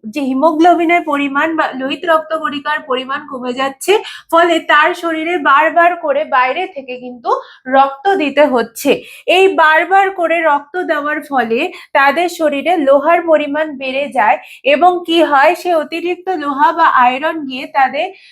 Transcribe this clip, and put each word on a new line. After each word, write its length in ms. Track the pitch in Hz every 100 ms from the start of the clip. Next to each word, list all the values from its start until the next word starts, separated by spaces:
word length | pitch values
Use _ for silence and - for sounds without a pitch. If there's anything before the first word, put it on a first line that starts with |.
| 220
যে 140 | 294
হিমোগ্লোবিনের 800 | 269 262 - 302 349 330 330 349
পরিমাণ 540 | 311 285 285 285 320 320
বা 160 | 269
লোহিত 300 | 254 262 302
রক্ত 280 | 349 320 311
কণিকার 460 | 320 302 285 294 311
পরিমাণ 400 | 302 254 262 285 285
কমে 240 | 269 254
যাচ্ছে, 500 | 247 269 269 - 415 392 - -
ফলে 280 | 330 349 320
তার 360 | 330 302 320
শরীরে 440 | 349 339 320 320 349
বারবার 580 | 294 285 311 320 339 349
করে 280 | 320 277
বাইরে 420 | 302 262 254 302 381
থেকে 300 | 277 262 247
কিন্তু 340 | 247 247 285 508 - - 254
রক্ত 420 | 269 277 - 392
দিতে 380 | 381 294 285 294
হচ্ছে। 560 | 254 233 - 285 202 - - -
এই 220 | 349 381
বারবার 600 | 302 311 311 339 392 381
করে 320 | 381 330 339
রক্ত 340 | 320 285 285 359
দেওয়ার 460 | 311 302 285 302
ফলে 500 | 294 269 226 226 349 - -
তাদের 360 | 294 277 294 349
শরীরে 480 | 349 311 277 277 359
লোহার 460 | 269 277 294 349
পরিমাণ 540 | 339 302 294 285 311 262
বেড়ে 300 | 262 262 285
যায় 300 | 254 214 302 - -
এবং 400 | - 285 359 359 349
কি 160 | 339
হয়, 320 | 302 285 302
সে 200 | 349 359
অতিরিক্ত 540 | 330 294 330 349 359 381
লোহা 440 | 359 285 269 311
বা 140 | 330 320
আয়রন 600 | 262 247 254 311 330 269
গিয়ে 200 | 254 277
তাদের 460 | 285 262 277 370 392 -